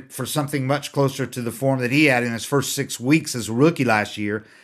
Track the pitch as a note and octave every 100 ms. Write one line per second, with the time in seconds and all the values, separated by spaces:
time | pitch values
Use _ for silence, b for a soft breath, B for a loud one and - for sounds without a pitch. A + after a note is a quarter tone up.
0 | C3 - A#2+ D3+ C#3 C#3+ C3 D3 - C#3+
1 | C3+ C3+ A#2+ B2+ A#2 A2+ C3+ C3 A#2+ C#3+
2 | D3+ B2 A#2+ A2+ - C#3 C3+ - B2+ -
3 | B2 D#3+ D#3 B2 G#2+ A#2 D#3+ E3 A#2+ G#2+
4 | G#2 - G#2 G#2 B B